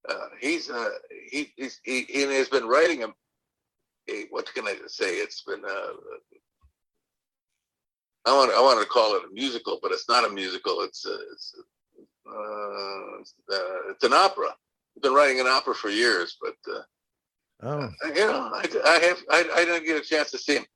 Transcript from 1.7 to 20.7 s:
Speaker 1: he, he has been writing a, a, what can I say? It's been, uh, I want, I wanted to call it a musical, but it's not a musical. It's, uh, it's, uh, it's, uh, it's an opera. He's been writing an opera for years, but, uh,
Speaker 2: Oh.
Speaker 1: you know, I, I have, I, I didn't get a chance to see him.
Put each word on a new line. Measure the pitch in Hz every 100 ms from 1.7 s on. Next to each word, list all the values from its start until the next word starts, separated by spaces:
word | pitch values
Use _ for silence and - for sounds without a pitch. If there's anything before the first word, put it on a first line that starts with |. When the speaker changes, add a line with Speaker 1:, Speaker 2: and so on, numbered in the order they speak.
| -
Speaker 1:
he, | - 127
he | 110 139
has | 139 135 131
been | 135 117
writing | 135 170 147
a, | 110 - _ _ _ _ _ _ _ _ -
a, | 107 -
what | 117 -
can | 127 107
I | 98 -
say? | - 98 90
It's | 104 -
been, | - 95 95
uh, | 98 92 - - - _ _ _ _ _ _ _ _ _ _ _ _ _ _ _ _ _ _ _ _ 113
I |
want, | 139 127
I | 104
wanted | 135 117
to | 104
call | 123 110 98
it | 87
a |
musical, | 98 135 113 - 87
but | -
it's | 92 -
not | 123 113
a |
musical. | 101 92 92 98 90
It's, | 90 - -
uh, | 98 -
it's, | - - - - _ _ _ _ _ -
uh, | 107 107 104 104 101 98 98 98 98
it's, | - _ -
uh, | 98 92 - 95
it's | 98
an | 117
opera. | 147 190 190 - - _ _ _
He's | -
been | 135
writing | 139 143 131
an | 127
opera | 131 127 117
for | 107
years, | 104 120 95 85 -
but, | - - -
uh, | - - _ _ _ _ _ _ _ 117
Speaker 2:
Oh. | 147 127 - 160
Speaker 1:
you | 151 220
know, | 277 254
I, | - 175 - 143
I | 165 170
have, | 175 -
I, | 156 165 165
I | 170
didn't | 170 160
get | 156
a | -
chance | 156 147
to | 127
see | - 135
him. | -